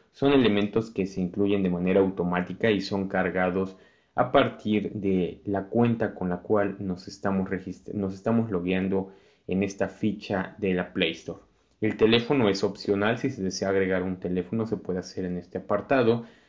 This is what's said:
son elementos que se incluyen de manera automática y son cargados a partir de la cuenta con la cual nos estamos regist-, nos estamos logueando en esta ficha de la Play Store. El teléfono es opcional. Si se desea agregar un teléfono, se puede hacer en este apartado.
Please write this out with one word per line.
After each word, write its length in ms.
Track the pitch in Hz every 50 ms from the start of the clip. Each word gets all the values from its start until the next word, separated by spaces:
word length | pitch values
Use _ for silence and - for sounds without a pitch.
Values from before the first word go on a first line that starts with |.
| _ _
son 220 | _ - 139 139 143
elementos 560 | 135 120 104 101 101 104 101 - 113 110 -
que 160 | - 98 92
se 160 | 92 - 95
incluyen 400 | 92 87 - 98 101 101 101 98
de 80 | 95 90
manera 300 | 87 87 90 90 95 98
automática 720 | 95 92 92 - 87 87 90 90 90 - 92 - 117 113
y 100 | 104 98
son 280 | 98 - 104 98 95 95
cargados 680 | 98 92 90 87 87 92 92 90 90 95 95 95 - - - _ _ _ _ _ _
a 160 | - 123 -
partir 600 | - 139 120 117 - - - 107 107 104 98 - -
de 460 | 101 95 98 95 90 85 82 - - -
la 200 | 107 98 95 95
cuenta 480 | - - 117 120 117 117 113 110 98 -
con 140 | - 92 90
la 80 | 87
cual 400 | - - - 107 101 101 98 95 -
nos 280 | 101 92 90 90 -
estamos 400 | 101 - - - 98 98 95 95
regist-, 460 | 95 95 90 - 95 - - - - 90
nos 220 | 104 98 95 95
estamos 340 | - - 117 117 113 110 110
logueando 640 | 95 87 87 92 92 92 95 95 95 95 92 - - - _ _ _ _ _
en 140 | - 92 95
esta 260 | 101 98 - - 95
ficha 680 | 92 - - 107 104 95 - - - 101 92 92 - -
de 160 | 104 101 95 90
la 200 | 90 90 - -
Play 180 | 95 85 82
Store. 300 | 80 - - 87 82 - - _ _ _ _ _ _ _
El 160 | 110 107 104
teléfono 540 | - 113 110 117 117 117 - 147 135 110 101
es 140 | 95 - 107
opcional. 560 | 98 95 - - 101 101 98 101 110 123 123
Si 100 | - -
se 140 | 95 95 95
desea 260 | 92 90 - 98 98
agregar 320 | 98 95 95 92 95 92
un 160 | 92 92 92
teléfono, 480 | 90 - 90 90 90 87 - 117 113 110
se 120 | 113 107
puede 200 | 95 - - 92
hacer 280 | 90 - - - 95 92
en 120 | 90 90
este 220 | 87 - - - 92
apartado. 640 | - - 104 101 101 - 139 131 117 113 117 117 113 - - _ _